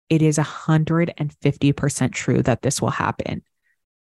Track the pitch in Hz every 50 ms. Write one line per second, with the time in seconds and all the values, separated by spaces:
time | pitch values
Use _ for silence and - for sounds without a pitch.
0 | _ - 160 156 156 156 151 156 147 - - - - - 156 156 156 - 160 165
1 | 170 170 - - 151 147 - _ - 143 135 - - 143 143 - - 143 - -
2 | 135 123 - - - - 123 127 127 131 120 - - 127 - - 117 120 - -
3 | - 113 117 - - - - 190 - _ _ _ _ _ _ _ _ _ _ _